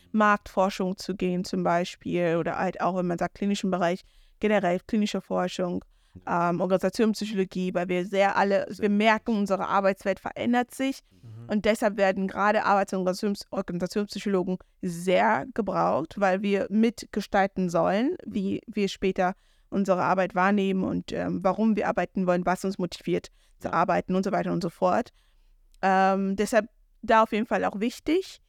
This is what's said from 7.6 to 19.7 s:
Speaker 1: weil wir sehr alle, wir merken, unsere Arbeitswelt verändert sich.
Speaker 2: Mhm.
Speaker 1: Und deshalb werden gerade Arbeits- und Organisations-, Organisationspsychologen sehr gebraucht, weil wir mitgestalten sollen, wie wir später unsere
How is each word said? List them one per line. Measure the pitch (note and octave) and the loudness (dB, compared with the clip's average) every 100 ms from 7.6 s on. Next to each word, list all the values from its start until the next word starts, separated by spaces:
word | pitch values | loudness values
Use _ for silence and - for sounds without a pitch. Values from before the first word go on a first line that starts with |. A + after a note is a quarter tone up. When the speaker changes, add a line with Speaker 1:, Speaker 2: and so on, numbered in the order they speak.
| F#3 | -4
Speaker 1:
weil | F3+ F#3 | -2 -2
wir | F3+ F#3 | -2 -2
sehr | F#3+ G3 - | 0 2 2
alle, | G3 G3 - F#3+ | 2 2 0 -2
wir | G#3 | 0
merken, | G#3 A3 A3 - G#3+ | 4 4 2 0 -2
unsere | G3 F#3+ - | 0 -2 0
Arbeitswelt | G3 G3 G3 G3+ F#3+ | 2 2 0 -2 -4
verändert | - - A#3+ A#3+ B3 | -6 -4 0 0 0
sich. | - C4+ - - | -2 -4 -4 -12
Speaker 2:
Mhm. | _ A#2 A2 - | _ -20 -16 -4
Speaker 1:
Und | G#3 G#3 | 0 2
deshalb | A3 A3 G3 | 2 0 2
werden | F#3+ G3 F#3+ | 2 2 -2
gerade | - G3+ G#3+ - | 0 2 2 4
Arbeits- | G3 G3 | 2 2
und | F#3+ F#3 | 0 -2
Organisations-, | F#3 G#3+ G3+ - | -2 -2 -4 -6
Organisationspsychologen | F#3+ - F3 F3+ G#3+ G#3 G3+ G3+ F#3+ F#3 F#3 _ _ | -8 -6 -4 -4 -4 -4 -6 -2 0 0 -4 _ _
sehr | F#3 E3+ F3+ F3+ G#3+ A#3 C4+ | -8 -4 0 2 4 0 -2
gebraucht, | A#3 F#3+ F3 E3+ A3 D#4+ - | -4 -2 0 2 0 -2 -2
weil | G3 F#3+ | 0 0
wir | G#3 G3 - | 0 -2 0
mitgestalten | G#3+ A3+ - - G#3+ - G3+ G3 - F3+ | 2 2 0 -8 -8 -2 0 0 0 -2
sollen, | E3+ E3+ G3 C4+ F#4 - | 0 0 0 0 -4 -6
wie | G#3 G3 G3+ - | -4 -4 -4 -6
wir | G#3+ G3 | -4 -4
später | - G3 F#3+ F3+ - _ _ | -2 -2 0 -2 -4 _ _
unsere | _ | _